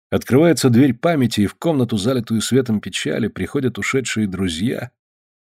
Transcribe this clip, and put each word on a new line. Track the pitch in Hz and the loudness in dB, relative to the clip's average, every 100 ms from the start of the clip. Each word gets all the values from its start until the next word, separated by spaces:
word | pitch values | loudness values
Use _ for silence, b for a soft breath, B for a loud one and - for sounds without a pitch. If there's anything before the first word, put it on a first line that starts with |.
| - | -6
Открывается | 117 - 123 170 147 131 | -4 2 4 4 4 4
дверь | 117 139 113 | 4 4 2
памяти, | 165 160 120 - | 0 0 0 2
и | 98 | -2
в | |
комнату, | - 165 151 120 110 | -2 -2 0 0 0
залитую | 98 131 107 113 | -2 -2 -2 -2
светом | - 127 123 107 | 2 0 2 -2
печали, | 98 - 147 151 110 | -4 -8 -6 -4 -4
приходят | - 92 143 131 127 | -4 -6 -4 -4 -4
ушедшие | 202 135 120 - 107 | -4 -2 -2 -2 -2
друзья | 90 95 80 110 - 123 _ _ _ _ _ | -2 -4 -2 -4 -4 -8 _ _ _ _ _